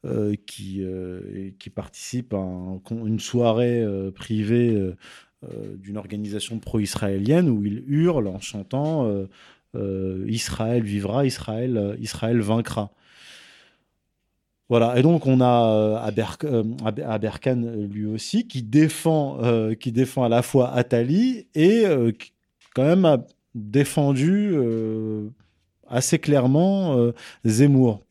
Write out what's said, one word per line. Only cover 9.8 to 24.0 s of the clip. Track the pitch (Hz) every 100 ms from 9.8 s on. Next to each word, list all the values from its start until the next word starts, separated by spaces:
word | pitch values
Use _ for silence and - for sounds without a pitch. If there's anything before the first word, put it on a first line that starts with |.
| 101 95 95 92 107
Israël | 113 - - 110 120
vivra, | 107 101 98 120
Israël, | 139 127 - 110 127 117
euh, | 101 110
Israël | 113 - 113 120
vaincra ». | 101 113 113 - 104 _ _ _ - - - - _ _ _ _ _ _ _ _ _ _ _
Voilà. | 117 113 123
Et |
donc, | 143 170 135
on | 131
a, | 123 120
euh, | 113 107 107 107
Aber-, | 113 107 104 -
euh, | 151 123 110 127
Aber-, | 110 107
Aberkan, | - 107 107 - 135 127
euh, | 117 113 104
lui | 104 107
aussi, | 110 - 208 233
qui | 131
défend, | 110 139 156 - 165 156 139 135
euh, | 120 117 110
qui | 110 127
défend | 113 127 -
à | 123
la | 117
fois | 120 135 123
Attali | 127 123 117 120 170 254 240 - 156
et, | 165 226 208
euh, | 143 117
qui, | 107 - _ _ _ _
quand | -
même, | 139 185
a | 175 139 - _ _ 120
défendu, | 104 131 139 -